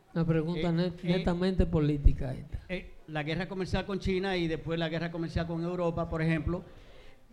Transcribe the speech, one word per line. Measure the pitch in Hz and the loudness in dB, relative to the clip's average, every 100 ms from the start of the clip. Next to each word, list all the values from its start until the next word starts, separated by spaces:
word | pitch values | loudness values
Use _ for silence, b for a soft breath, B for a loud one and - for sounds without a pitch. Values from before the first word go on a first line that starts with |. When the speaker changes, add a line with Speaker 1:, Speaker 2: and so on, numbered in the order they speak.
| _ | _
Speaker 1:
Una | - 165 | 0 4
pregunta | 160 156 165 170 | 4 2 0 2
Speaker 2:
Eh, | |
Speaker 1:
net-, | 165 180 175 | 2 2 0
Speaker 2:
eh, | 175 180 | 2 2
Speaker 1:
netamente | 185 175 185 185 180 | 4 2 2 4 4
política | 170 147 147 143 - 135 | 4 4 4 4 4 0
esta. | 120 - - - | -6 -8 -10 -8
Speaker 2:
eh, | 185 - - - | -8 -8 -16 -8
la | 151 | -6
guerra | 147 160 185 | -4 -4 -4
comercial | 190 180 196 185 | -6 -2 -2 -2
con | 196 | -4
China | 196 190 196 185 | -2 0 0 0
y | 165 | 0
después | 156 156 165 | -2 -2 -2
la | 165 | -2
guerra | 165 170 | -2 -4
comercial | 170 165 175 165 | -4 -4 -2 -2
con | 170 | -2
Europa, | 170 180 170 165 165 | -2 0 -2 -2 -4
por | 165 | 0
ejemplo, | 160 160 165 175 - B B B B B - | 2 2 2 -2 -6 B B B B B -20